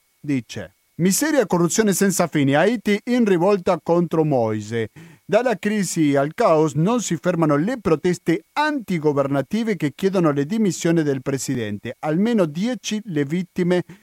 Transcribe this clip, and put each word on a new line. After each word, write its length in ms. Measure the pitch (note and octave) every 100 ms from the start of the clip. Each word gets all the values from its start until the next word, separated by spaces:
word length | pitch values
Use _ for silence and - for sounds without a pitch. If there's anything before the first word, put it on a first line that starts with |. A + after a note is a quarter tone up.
| _ _
dice: 540 | C#3+ C3+ - - E2 _ _ -
"Miseria 420 | F3+ F#3 D4+ D4
e 40 | G3+
corruzione 460 | F3 E3+ - G#3+
senza 360 | F3 G3 F3+ F3
fine, 280 | D3+ C3+ C#3+
Haiti 420 | G3 A#3+ - G3+ -
in 200 | B3 G#3
rivolta 520 | F3+ F#3 G#3 F#3 F3
contro 400 | - E3+ E3+ D#3+
Moise." 680 | D#3 C3 A2+ G#2+ G#2 A#2 A2 D#3 E3 D3 -
Dalla 300 | G3+ B3 G#3
crisi 580 | G#3 G#3+ F3 D#3+ D3+ C#3
al 200 | D3 -
caos 380 | A3 D#3 D#3+
non 280 | C#3 F3+ B3
si 160 | - E3
fermano 380 | F3+ E3+ D#3 C#3+
le 220 | F#3 C4
proteste 640 | F#3 D#3 F3+ F3 - E3+ -
antigovernative 1200 | - D4+ D4 G3+ F3 D3 C#3 C3+ C#3 C3 G#3+ A3+ F#3+
che 160 | D3
chiedono 380 | - F#3+ F#3+ E3
le 140 | C#3+ C#3+
dimissioni 560 | A3 G#3 D3+ E3+ E3+
del 220 | D3 C3+
presidente. 720 | C#3 C#3 - C3 G#2+ G#2+ A#2 -
Almeno 460 | D3+ D#3+ A3 A3+ E3
dieci 560 | D3 A3+ A#3+ - G#3+ G#3+
le 200 | D3 C#3
vittime 580 | F3 F3 - F3 F3+ - F3